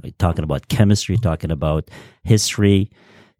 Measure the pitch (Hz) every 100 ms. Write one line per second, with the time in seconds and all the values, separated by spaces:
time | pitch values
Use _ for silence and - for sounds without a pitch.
0 | - - 90 82 78 71 - - 101 104
1 | - 98 104 80 80 78 78 78 - -
2 | - _ - 110 - - 101 98 104 _
3 | _ _ _ _